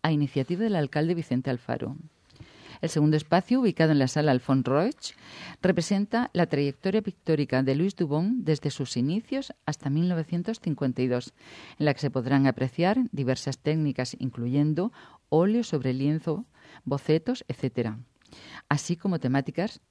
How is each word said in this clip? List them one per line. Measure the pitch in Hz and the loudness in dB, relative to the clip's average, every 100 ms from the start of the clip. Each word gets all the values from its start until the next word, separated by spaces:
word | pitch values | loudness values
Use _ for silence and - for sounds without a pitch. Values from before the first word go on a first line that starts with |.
a | 156 | 2
iniciativa | 151 143 139 131 175 | 2 2 0 -2 0
del | 226 185 | 0 0
alcalde | 143 151 165 | 0 0 0
Vicente | 170 - 127 135 | -2 -2 -2 -2
Alfaro. | 123 - 120 - 151 156 _ _ - - - - - | -4 -4 -6 -6 -8 -16 _ _ -20 -20 -20 -20 -6
El | 165 | -2
segundo | 156 151 151 | 2 4 4
espacio, | - 175 - 254 | 2 0 2 2
ubicado | 233 - 160 | 2 4 4
en | 147 | 4
la | 131 | 2
sala | 151 151 | 2 2
Alfons | 127 - 135 | 2 2 0
Roig, | 123 139 208 - - - - - - - | 2 2 0 -4 -14 -16 -20 -18 -18 -2
representa | 185 180 165 196 208 226 240 | 0 0 0 -2 0 -2 -2
la | 190 165 | 0 0
trayectoria | 143 143 - 190 214 | 0 -2 -2 -2 -2
pictórica | 214 - - 156 143 131 | -2 -8 -2 0 2 2
de | 135 | 2
Luis | 139 190 - | 2 0 0
Dubón | 165 147 190 254 | -2 0 0 -2
desde | 160 151 147 | 0 0 -2
sus | - 131 123 | -4 -4 -2
inicios | 131 190 - 262 269 - - | 0 -2 -2 -6 -6 -10 -8
hasta | 151 143 | -6 -2
mil | 147 180 | 0 0
novecientos | 170 151 170 175 226 | 0 -2 -4 -4 -6
cincuenta | - 139 135 127 | -6 -2 -2 0
y | 127 | 0
dos, | 123 - _ - - - - | 0 -4 _ -20 -20 -20 -2
en | 147 | 0
la | 139 | 0
que | |
se | 143 | -2
podrán | 131 123 139 135 | -2 0 4 4
apreciar | 120 131 - 180 233 247 | 2 -4 0 0 2 -2
diversas | - 127 127 - 131 | -2 -2 -2 -4 -4
técnicas, | - 160 151 127 127 - | -2 0 0 -2 -6 -4
incluyendo | 131 120 120 139 151 156 208 - - - _ | -6 -4 0 2 2 2 -2 -6 -20 -20 _
óleo | 156 190 226 | 2 4 2
sobre | 226 151 131 127 | 0 -2 -2 0
lienzo, | 139 156 165 160 247 _ - - - | 0 0 -2 -6 -6 _ -20 -14 -4
bocetos, | 139 - 160 165 254 - | -4 2 0 0 -6 -6
etcétera, | - 131 - 110 110 120 _ _ - - - _ | -4 -4 -2 -4 -6 -14 _ _ -20 -20 -20 _
así | 147 - 170 | -2 -2 -4
como | 196 170 | -2 -2
temáticas | 127 135 135 - 202 - _ | 0 0 -2 -6 -6 -8 _